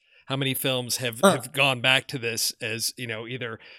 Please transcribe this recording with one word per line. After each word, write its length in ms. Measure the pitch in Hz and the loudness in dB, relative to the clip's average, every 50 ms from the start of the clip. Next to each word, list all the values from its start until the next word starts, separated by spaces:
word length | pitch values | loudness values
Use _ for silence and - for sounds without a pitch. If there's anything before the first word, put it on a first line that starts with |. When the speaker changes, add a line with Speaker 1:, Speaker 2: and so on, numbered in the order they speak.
| _ _ _ _ _ | _ _ _ _ _
Speaker 1:
how 100 | - 131 | -4 -2
many 160 | 135 139 135 | 0 0 0
films 460 | 131 - - 139 131 123 123 120 - - | 0 0 0 0 0 0 -2 -4 -4 -4
have, 220 | 123 120 113 113 | -4 -4 0 6
Speaker 2:
Huh. 100 | - 196 | 6 6
Speaker 1:
have 200 | 170 131 117 123 | 6 6 -2 -4
gone 280 | - 135 139 139 131 120 | 0 2 2 2 2 2
back 260 | 117 131 131 135 127 - | 4 4 4 4 2 -2
to 100 | - 135 | -8 -4
this 340 | 113 117 113 113 - - - - | -4 -4 -2 -2 -2 -2 -4 -4
as, 320 | 127 110 113 117 - - - - | -6 -6 -4 -4 -4 -4 -6 -6
you 80 | 127 | -8
know, 200 | 117 113 107 117 | -6 -6 -8 -8
either 320 | 113 127 127 127 117 110 - - - - | -8 -8 -8 -6 -8 -10 -12 -16 -20 -20